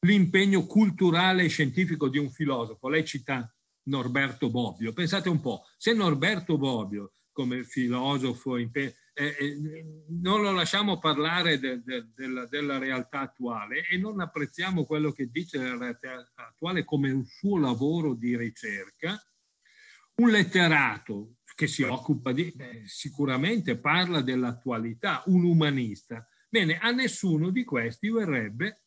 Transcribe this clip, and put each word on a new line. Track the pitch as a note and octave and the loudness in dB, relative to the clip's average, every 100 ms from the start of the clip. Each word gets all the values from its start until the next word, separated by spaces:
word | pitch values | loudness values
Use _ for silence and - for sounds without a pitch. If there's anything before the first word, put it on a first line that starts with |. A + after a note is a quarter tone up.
| F3 | 6
l'impegno | G#3 F3 F#3+ G3 F#3+ | 6 6 6 6 4
culturale | F3+ G#3 G#3+ E3 F3+ E3 F#3 F#3 | 4 4 4 4 4 4 4 4
e | E3+ | 2
scientifico | - C#3+ B2 F3+ D#3 C#3 | 2 0 2 0 0 0
di | C#3 | 0
un | C#3 | -2
filosofo." | - D3 C3 A2+ A2 B2+ | -2 -2 -2 -4 -8 -2
Lei | D#3 | -2
cita | D#3 C#3 A#2 C3 A#2 _ _ _ - | -2 -6 -6 -6 -6 _ _ _ -4
Norberto | C#3 B2 B2+ C3+ A#2 B2+ | -2 -2 0 -2 -2 -2
Bobbio. | A#2 A2+ F2+ A2+ | 0 -2 -4 -6
Pensate | A2+ E3+ G3 F#3 | -2 -2 0 0
un | D#3+ | 0
po', | B2+ - - _ | 0 -6 -10 _
se | - | 0
Norberto | A3+ F#3 C#3+ E3+ G#3 - D#3 | 2 2 4 2 0 0 0
Bobbio, | C3+ A#2+ G2 G#2 G2+ _ _ | 2 0 -2 -6 -10 _ _
come | - B2+ B2 | -6 -4 -4
filosofo, | B2 - B2 B2 C3+ C#3+ B2+ A#2+ C3+ B2 | -4 -2 0 0 0 0 0 -4 -4 -2
impe-, | A#2+ C3 C#3 - _ | -2 -4 -6 -8 _
eh, | - D3 C#3+ | -6 -4 -2
eh, | C#3+ C#3+ D3+ D#3+ D#3+ D#3 D#3 E3+ | -6 -4 -8 -10 -16 -18 -10 -4
non | F3+ G#3 | 2 2
lo | G#3 | 2
lasciamo | F#3 E3 G3 G#3 F3 | 2 2 2 2 2
parlare | D#3+ C#3+ D#3 F3 E3+ C#3+ | 2 2 2 2 2 2
de-, | C3 B2+ | 0 -6
de-, | A#2+ B2+ A2+ | -6 -8 -8
della, | A2+ C3 B2+ A#2+ | -12 -8 -6 -6
della | C#3+ D3 C3+ | -4 -2 -2
realtà | C3+ C3 B2+ C#3+ | -2 -4 -4 -6
attuale | C3+ _ B2 A2 G#2 C3+ D3+ | -8 _ -6 -6 -6 -6 -2
e | F3+ | -2
non | G#3 G#3 | -2 -4
apprezziamo | E3+ D#3 C#3+ - F#3 F#3 C#3+ | -6 -4 -6 -4 -4 -2 -2
quello | D#3 D3+ | 0 0
che | C#3+ B2 | -2 -6
dice | C3+ E3+ C#3+ | -6 -6 -6
della | B2+ A#2+ B2 A#2+ | -4 -6 -8 -10
realtà | C3 B2+ - - A#2 | -12 -14 -16 -20 -20
attuale | _ E3+ F#3 | _ -4 -4
come | - D3 C#3 | -2 0 0
un | C3 A#2+ | 0 -4
suo | - G3 G3 | -4 0 2
lavoro | C#3 A#2 C#3 E3+ D#3 | 2 2 0 0 -2
di | A#2 A#2+ A#2+ | -2 -2 -2
ricerca, | A#2 G#2+ A2+ G2+ F#2+ _ E3 G#3+ _ _ _ _ _ _ - - _ - | -4 -8 -10 -10 -12 _ -8 -8 _ _ _ _ _ _ -20 -20 _ 4
un | A#3 | 6
letterato | G#3 F3 F#3 E3+ D3+ C3 G#2 - G2+ A2 _ - | 6 6 4 6 6 4 -2 -8 -10 -10 _ -20
che | - D3+ | -4 -4
si | - | 0
occupa | C3 B2+ - C3 C3 | -2 -2 -2 -2 0
di, | B2+ E3+ | -2 -4
beh, | - B2+ A2+ G#2 | -6 -16 -16 -16
sicuramente | - D3 - C#3+ C3 E3+ A#3 D#3+ - | -12 -12 -2 0 0 0 0 -2 -2
parla | D3 E3 F3+ E3 | 2 2 2 0
dell'attualità, | B2+ B2+ B2 A#2 C3+ A2+ A#2 A2+ G3+ C#3+ - | 0 0 -2 -4 -6 -4 -4 -4 -2 -2 4
un | F3+ | 4
umanista. | F3 E3 D3+ C3+ A#2 G2 _ A2+ - _ _ | 6 6 4 2 -2 -6 _ -14 -14 _ _
Bene, | A3 E3+ E3 | 0 2 0
a | A3+ | 0
nessuno | B3 B3+ - F#3+ D#3+ F3 | 0 -2 -2 0 0 0
di | F#3+ | -2
questi | A#3+ B2+ A#2 - G#3 | -2 -2 -2 -4 -2
verrebbe | A3+ G3 C3 G#2+ A2 G3 G#3 | -2 0 -2 -4 -4 -6 -6